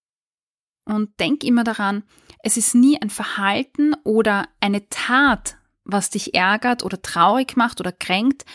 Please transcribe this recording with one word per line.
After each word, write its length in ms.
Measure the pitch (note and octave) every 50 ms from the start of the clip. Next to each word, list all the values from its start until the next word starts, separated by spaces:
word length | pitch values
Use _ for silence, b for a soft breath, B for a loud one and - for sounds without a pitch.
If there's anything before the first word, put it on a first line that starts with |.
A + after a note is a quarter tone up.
| _ _ _ _ _ _ _ _ _ _ _ _ _ _ _ _ -
Und 340 | - G#3+ G#3+ G#3+ G#3 _ -
denk 240 | F3+ E3+ C#4 D4 -
immer 200 | A#3 B3 A#3+ A3+
daran, 400 | A#3 A3 - G#3 G3 G3+ G#3 G#3 b b b b b b b
es 140 | - A3 -
ist 200 | A#3 A3 - -
nie 260 | A#3+ B3 C#4 D4 -
ein 80 | G#3+ G3+
Verhalten 840 | - - G#3+ - - G#3+ G3 G3 G3+ A3+ C4+ _ - - D4 D4+ D4+ D4+ -
oder 440 | - A3 A3+ G#3+ G#3+ G3+ G3+ - - _ -
eine 280 | - G3+ G3+ G3+ G3+ -
Tat, 680 | - - - - B3 C4 C#4+ C#4 A3+ - - - - _ _ _ _ _ -
was 280 | - F#3+ G3+ F#3 -
dich 240 | - G3+ - - -
ärgert 480 | F3+ F3+ F#3+ G#3 A3 - B3 A#3+ A#3+ -
oder 180 | F#3 G3 F#3
traurig 560 | - - - F3 E3+ F#3+ A3 B3+ C4 B3+ -
macht 220 | B3+ A#3 A#3+ - -
oder 120 | - F3+
kränkt, 540 | F3+ - - - F#3 G3 A3 C4 C#4 - - B